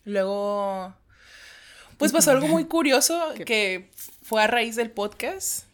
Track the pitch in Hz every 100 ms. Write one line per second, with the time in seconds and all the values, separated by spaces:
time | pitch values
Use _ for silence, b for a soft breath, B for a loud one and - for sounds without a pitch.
0 | 214 202 190 202 202 202 196 190 185 -
1 | _ B B B B B B B B B
2 | 294 320 302 262 302 330 320 330 302 269
3 | 277 339 320 247 - 220 202 185 185 -
4 | - - - 220 214 240 226 226 233 226
5 | 208 - 240 381 - - -